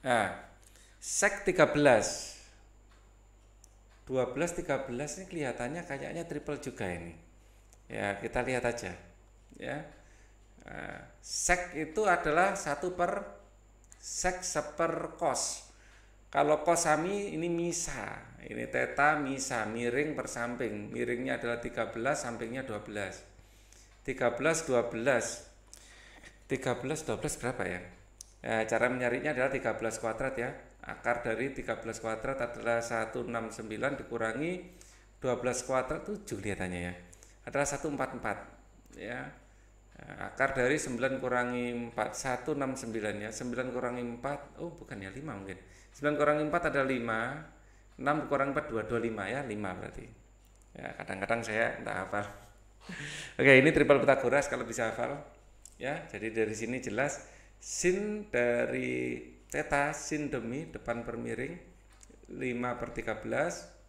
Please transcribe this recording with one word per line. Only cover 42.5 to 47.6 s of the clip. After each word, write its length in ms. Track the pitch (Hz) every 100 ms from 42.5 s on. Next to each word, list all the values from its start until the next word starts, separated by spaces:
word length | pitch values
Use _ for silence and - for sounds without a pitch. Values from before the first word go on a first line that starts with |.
enam 220 | 143 135 127
sembilan 480 | 117 110 104 101 107
ya. 40 |
Sembilan 380 | 113 123 120 127
kurangi 300 | 123 123 123
empat, 560 | 120 120 139 147 - -
oh 140 | 170 160
bukan 240 | - 113
ya, 100 | 95
lima 240 | 110 151
mungkin. 240 | 101 98 90 - - - -
Sembilan 180 | 143 147
kurangi 220 | 147 151 151
empat 160 | 170 165
ada 120 | 139
lima. 560 | 135 131 117 110 120 143 160 -